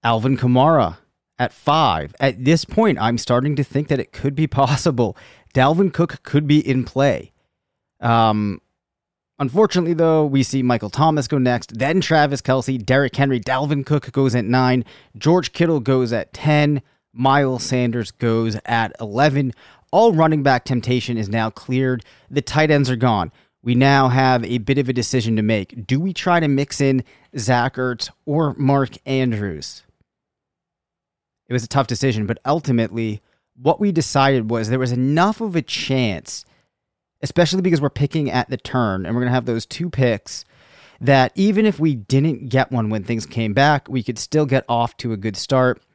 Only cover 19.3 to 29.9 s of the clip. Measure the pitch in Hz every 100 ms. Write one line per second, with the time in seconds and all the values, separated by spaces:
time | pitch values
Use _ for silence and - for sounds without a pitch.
19.3 | 139 135 - - _ _ 185 233 165 160
20.3 | 151 139 127 - 123 117 123 120 117 101
21.3 | 113 113 - - 127 131 127 - _ _
22.3 | 139 - 147 156 147 127 123 127 104 82
23.3 | _ _ _ 120 123 135 139 131 127 131
24.3 | 127 107 120 107 139 131 123 117 131 113
25.3 | 110 107 110 95 123 98 135 190 175 -
26.3 | 175 151 139 143 - 139 131 - _ _
27.3 | 139 113 123 123 - 127 120 - _ -
28.3 | 147 151 - 135 139 131 - - 135 127
29.3 | 107 101 78 - - _